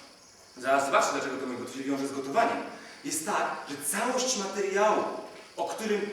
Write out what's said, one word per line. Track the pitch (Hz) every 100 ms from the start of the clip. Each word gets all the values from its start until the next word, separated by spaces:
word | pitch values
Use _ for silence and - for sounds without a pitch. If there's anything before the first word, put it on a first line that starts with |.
| - - - - - 131
zaraz | 127 139 135
zobaczcie, | - -
dlaczego | 143 139 131
to, | 131 117
to | 110 139
się |
wiąże | 135 135 139
z |
gotowaniem, | 143 135 220 - - - - - -
jest | - - -
tak, | - - - -
że | 139 - 202
całość | 240 254 254 208
materiału, | 190 202 190 202 214 - - - - - - -
o |
którym | - - 214 208 202